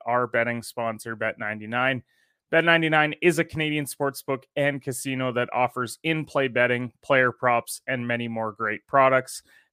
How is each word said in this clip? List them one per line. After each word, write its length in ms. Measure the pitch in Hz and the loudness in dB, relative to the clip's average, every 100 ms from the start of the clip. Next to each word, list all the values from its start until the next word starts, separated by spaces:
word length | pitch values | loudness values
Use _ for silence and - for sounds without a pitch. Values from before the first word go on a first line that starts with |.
our 220 | 117 123 120 | -2 0 2
betting 360 | 117 117 117 | 0 0 -2
sponsor, 540 | - - 113 110 117 110 | -8 -6 -6 -6 -8 -4
Bet 220 | 110 - | -4 -4
ninety-nine. 640 | 107 107 107 123 131 127 - _ _ _ _ | -6 -8 -4 0 0 -2 -6 _ _ _ _
Bet 120 | 165 | 2
ninety-nine 520 | 165 165 160 156 151 - | 4 4 4 2 2 2
is 160 | 175 156 | 2 2
a 60 | |
Canadian 420 | 160 160 151 151 139 | 0 -2 -2 -2 -4
sportsbook 560 | - 139 131 - 131 - | -4 -6 -4 -6 -6 -6
and 280 | 147 143 139 | -2 -2 -2
casino 500 | 139 127 135 131 131 | -6 -8 -4 -4 -2
that 160 | 120 123 | -2 -2
offers 480 | 123 123 127 117 - | 0 -2 -2 -8 -6
in-play 460 | 160 156 151 143 135 | -4 -4 -2 -2 0
betting, 440 | 120 123 123 123 - | 2 2 0 -4 -8
player 320 | - 135 123 | 2 4 4
props, 480 | - 127 120 - - - | 2 2 2 -2 -10 -6
and 200 | 127 120 | -4 -4
many 220 | 120 117 | -4 -4
more 240 | 113 110 | -4 -6
great 340 | 104 107 107 _ | -4 -4 -6 _
products. 560 | 139 131 131 127 - - _ _ | 4 6 4 0 -12 -18 _ _